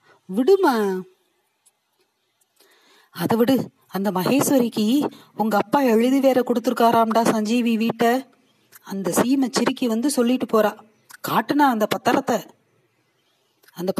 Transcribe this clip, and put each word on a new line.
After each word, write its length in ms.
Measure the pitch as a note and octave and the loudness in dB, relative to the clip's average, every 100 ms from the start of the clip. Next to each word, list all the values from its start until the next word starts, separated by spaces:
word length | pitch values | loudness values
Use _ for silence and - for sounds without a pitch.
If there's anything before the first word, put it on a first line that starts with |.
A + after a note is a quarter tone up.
| _ _ - | _ _ -8
விடுமா." 760 | F#3+ C4+ G4 E4+ A#3 G3+ F#3 F3+ _ _ _ _ _ _ _ _ _ _ _ _ _ _ _ _ _ _ _ _ | -2 2 4 2 2 0 -4 -8 _ _ _ _ _ _ _ _ _ _ _ _ _ _ _ _ _ _ _ _
"அதை 280 | - E3+ A3 | -6 -2 0
விடு, 320 | A#3 C4 - _ _ | 2 0 -2 _ _
அந்த 240 | F#3 G3+ | -6 -4
மகேஸ்வரிக்கு 960 | F3+ F3+ C4 C#4+ C#4 A#3+ A3+ G#3+ C#4+ C4+ - - - | -2 0 0 2 2 0 -2 0 0 -2 -8 -12 -6
உங்க 220 | A3 G#3 | -2 -2
அப்பா 240 | - C#4+ | 0 0
எழுதி 380 | C4 A3 B3 C4+ | 2 2 2 2
வேற 220 | C4 B3+ | 2 2
கொடுத்துருக்காராம்டா 880 | B3 A#3+ B3 A#3+ A#3 A#3 A3+ A3 A3+ | 0 -2 -2 2 2 4 2 2 0
சஞ்சீவி 460 | A3+ G#3 A#3+ A#3 A3 | 0 0 0 0 0
வீட்டை. 480 | A3+ A3+ A#3 B3+ - _ _ _ _ - | -2 0 0 0 -6 _ _ _ _ -20
அந்த 280 | - G3 F3+ | -12 -8 -4
சீமை 380 | E3 A3+ C#4 B3 | -2 0 0 0
சிரிக்கி 360 | - B3 C4 B3 | -2 -2 -2 -4
வந்து 220 | A3 C#4 | -2 -2
சொல்லிட்டு 360 | C4+ A#3+ B3+ - | -2 0 -2 0
போறா. 320 | A3 G#3 G#3+ - _ - - - | 0 0 -4 -16 _ -20 -16 -6
காட்டுனா 300 | F#3 A3+ C#4+ | -4 -2 0
அந்த 300 | C#4 A3+ G#3 | 2 0 -2
பத்திரத்தை." 500 | F#3+ - C4+ C4 A3+ - _ _ _ _ _ _ _ _ _ _ _ _ | -2 -2 -2 -2 -4 -6 _ _ _ _ _ _ _ _ _ _ _ _
"அந்த 200 | - F3+ | -8 -4